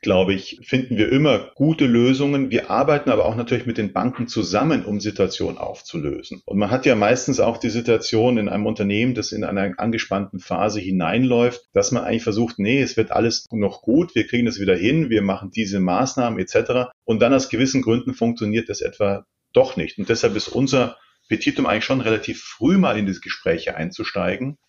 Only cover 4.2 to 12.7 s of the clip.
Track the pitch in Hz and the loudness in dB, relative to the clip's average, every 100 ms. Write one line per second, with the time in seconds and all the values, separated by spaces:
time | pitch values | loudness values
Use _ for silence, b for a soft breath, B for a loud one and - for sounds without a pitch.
4.2 | 117 - 90 101 151 139 95 107 104 - | -6 -4 -2 0 2 0 -2 -4 -4 0
5.2 | 92 - 87 - - - - 85 73 69 | 0 0 -6 -6 -8 -10 -12 -8 -6 -6
6.2 | - - - 98 104 131 135 113 104 127 | -10 -16 -6 -2 0 2 2 4 4 2
7.2 | - 135 110 117 123 110 120 113 - 113 | 0 0 0 0 -2 -2 0 0 0 2
8.2 | 120 120 104 101 104 113 101 101 123 113 | 2 2 0 -2 -2 -2 0 0 0 -2
9.2 | - 107 104 98 98 90 113 113 - 95 | -4 -6 -4 -2 -4 -4 -4 -4 -2 -4
10.2 | 101 95 - 85 104 104 92 95 82 104 | -4 -10 -6 -2 -2 -2 -2 -2 0 0
11.2 | 127 120 120 120 - - 101 120 - 113 | 2 4 2 0 -4 0 0 0 -2 -4
12.2 | 113 104 - - 98 | -2 0 -2 -2 0